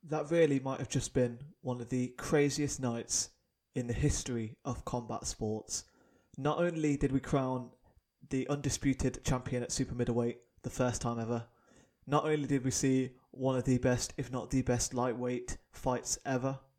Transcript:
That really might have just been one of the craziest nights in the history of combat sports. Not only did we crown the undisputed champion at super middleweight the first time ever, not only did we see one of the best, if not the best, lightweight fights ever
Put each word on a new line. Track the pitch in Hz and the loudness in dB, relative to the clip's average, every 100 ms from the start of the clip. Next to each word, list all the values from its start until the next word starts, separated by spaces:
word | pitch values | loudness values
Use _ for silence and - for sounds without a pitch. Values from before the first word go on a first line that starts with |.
| 156 | -4
That | 156 147 | -4 2
really | 170 160 135 | 4 6 4
might | 135 131 | 0 -4
have | 131 | -2
just | 139 - | -2 0
been | 135 123 120 139 - | 2 2 0 -14 -10
one | 127 123 | -6 -6
of | 117 | -2
the | 127 123 - | -2 -2 -4
craziest | - 156 143 135 147 - | 0 4 4 2 -2 -2
nights | 131 117 - - - _ _ _ _ | -2 -2 -2 -2 -4 _ _ _ _
in | - 120 | -6 -2
the | |
history | 117 147 - - 120 110 127 | 2 2 0 -2 -4 -4 -8
of | - 120 - | -8 -6 -4
combat | 123 113 117 - | -6 -4 -8 -6
sports. | - 107 107 - - - _ _ _ _ - | -4 -4 -4 -6 -10 -10 _ _ _ _ -4
Not | 139 - | 0 2
only | 175 165 151 143 | 2 2 2 4
did | 139 | 4
we | 135 | 2
crown | - 143 131 127 120 _ _ _ _ _ - | 2 0 2 -2 -6 _ _ _ _ _ -4
the | 135 131 | -2 0
undisputed | 143 143 - 139 131 131 - | 0 0 0 0 2 0 -2
champion | - 127 - 123 | 0 0 0 -4
at | 120 | -2
super | - 135 | -2 -2
middleweight | 123 120 117 120 - _ _ | 0 0 2 0 -4 _ _
the | 123 | -10
first | - 127 117 | 0 0 0
time | 120 117 | -2 -2
ever, | 113 117 113 _ _ - _ _ - | -2 -4 -6 _ _ -20 _ _ 0
not | 147 | 2
only | 151 151 139 | 2 0 2
did | 139 | 0
we | 127 | 0
see | - 135 131 127 - _ | 0 2 2 0 -6 _
one | - 131 131 | -2 0 2
of | |
the | 123 123 | 2 4
best, | 131 120 - - | 4 2 -2 -6
if | 120 | -6
not | 123 - | -6 0
the | 131 | 0
best, | 127 120 - | 2 2 0
lightweight | 123 123 120 123 123 123 - _ | 0 -2 0 -2 -4 -6 -10 _
fights | - 135 123 - - | -6 -2 -2 -2 -6
ever | - 131 131 135 _ | -2 0 0 -4 _